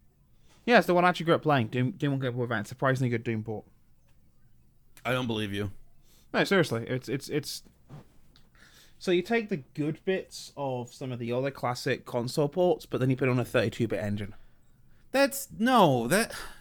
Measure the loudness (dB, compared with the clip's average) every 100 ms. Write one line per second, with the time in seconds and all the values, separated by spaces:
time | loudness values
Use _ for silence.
0 | _ _ _ -20 -20 -6 4 6 6 4
1 | 4 2 2 2 4 2 2 0 -2 0
2 | -2 -2 -2 -4 -2 -4 -6 -2 0 2
3 | 0 0 -2 -4 -4 -10 -12 -20 _ -20
4 | _ _ -20 -20 -20 -20 _ _ -20 -10
5 | -4 -2 -2 -4 -4 -4 -6 -8 -18 -20
6 | -20 -20 -6 -2 2 2 2 0 -4 -6
7 | -4 -6 -4 -6 -6 -10 -14 _ -20 -20
8 | -20 -20 -20 -20 -20 -20 -20 -20 -20 -8
9 | 0 0 2 -2 -2 -6 -6 -6 -6 -4
10 | -2 -2 -4 -14 -16 -8 -6 -4 -8 -10
11 | -8 -6 -2 -2 -2 -2 -4 -2 -2 -4
12 | -4 -4 -2 0 0 2 2 2 -2 0
13 | 0 2 2 0 2 0 0 0 -2 -2
14 | -4 -4 -6 -12 -20 -20 _ -20 -20 -20
15 | -4 2 2 0 -8 -2 4 6 6 6
16 | 2 2 0 -6 -12 -16